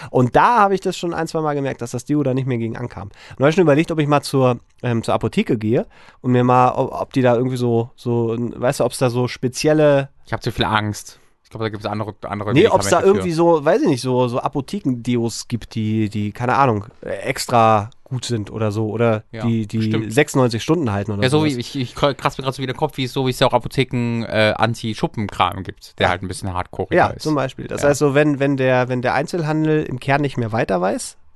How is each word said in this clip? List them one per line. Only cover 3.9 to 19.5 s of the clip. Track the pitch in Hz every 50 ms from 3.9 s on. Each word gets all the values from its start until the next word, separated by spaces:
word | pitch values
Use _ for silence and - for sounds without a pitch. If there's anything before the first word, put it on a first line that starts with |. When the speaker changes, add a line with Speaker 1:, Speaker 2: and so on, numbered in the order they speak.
Speaker 1:
ob | 165 156
ich | 147
mal | 147 147 143 -
zur, | - - 135 131 123 123 - - _ _ _ -
ähm, | 123 117 117 107
zur | - 98
Apotheke | 110 - 110 - 196 226 - 147 107
gehe | 110 107 117 160 226 - - - - - - _
und | - 127
mir | 123 123 123
mal, | 123 123 127 127 127 -
ob, | - 131 - -
ob | 85 98 - -
die | 135 123
da | 123 120
irgendwie | 113 127 127 131
so, | 123 123 120 117 117 117 123 -
so, | - - 123 120 117 117 113 113 117
weißt | 120 113 - - 120 127 123 -
du, | 120
ob's | 120 - -
da | 135 123
so | 117 127 123
spezielle | 120 - - - 123 - - - 151 151 156 151 147 143 139 135 - _ - -
Speaker 2:
Ich | - 113
hab | 110 -
zu | 123 -
viel | - 107
Angst. | 85 107 107 104 107 104 - - - - - _ _ _ _ _
Ich | _
glaub, | - 110 113
da | 110
gibt's | 107 101 107
andere, | 104 104 107 107 107 104 - -
andere | - 101 104 98 107 117
Speaker 1:
Nee, | 147 208
ob's | - - - - 196
da | 180
Speaker 2:
Medikamente | 165 -
für. |
Speaker 1:
irgendwie | 196 202 202 185 180 160
so, | 160 170 170 170 156 139
weiß | 156 185 254 311
ich | 202
nicht, | 143 120 -
so, | 127 127 123 127
so | 120 117 131
Apothekendeos | - - - 143 131 - - 104 - 143 127 117 117 123 123 117 113 113 - - -
gibt, | - 123 113 - - -
die, | 110 110 107 107 110 110 104
die, | 104 107 104 104 -
keine | - 123 123 120
Ahnung, | 117 139 131 110 101 98 - - - -
äh, | - 95 98
extra | 95 120 131 - - - 123 117 113 110 110 107 101 113 - - -
gut | - 131 120 -
sind | - 120 107 101 -
oder | - 110 110 107 101
so, | 110 110 107
oder | 104 113 117 117 110 107 - _
Speaker 2:
Ja, | - 110 107
Speaker 1:
die, | 117